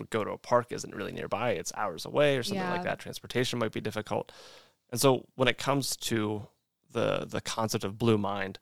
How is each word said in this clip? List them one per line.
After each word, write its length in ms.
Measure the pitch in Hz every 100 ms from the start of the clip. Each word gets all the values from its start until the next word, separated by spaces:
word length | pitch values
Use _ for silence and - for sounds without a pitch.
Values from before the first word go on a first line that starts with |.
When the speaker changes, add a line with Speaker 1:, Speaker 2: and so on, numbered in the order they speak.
| -
Speaker 1:
go 120 | 110
to 60 | 98
a 80 | 95
park 340 | - 123 123
isn't 240 | - - -
really 160 | 92
nearby. 400 | 87 - 101 120
It's 220 | 85 - -
hours 300 | 104 80 -
away 320 | 135 147 139
or 60 |
something 260 | 113 196 185
like 120 | 180
Speaker 2:
Yeah. 100 | 180
Speaker 1:
that. 80 | 101
Transportation 580 | 98 - - 120 127 120
might 140 | 113
be 100 | -
difficult. 500 | 110 107 107 107 - - - - - _ _
And 100 | 120
so 240 | 139 127 -
when 140 | - 123
it 100 | 113
comes 380 | - 139 123 -
to 500 | - 113 107 107 - _ _ _ _
the, 340 | 113 107 95 -
the 140 | 110
concept 420 | - - 110 113
of 140 | 101 107
blue 220 | 117 107
mind, 400 | 98 101 98 98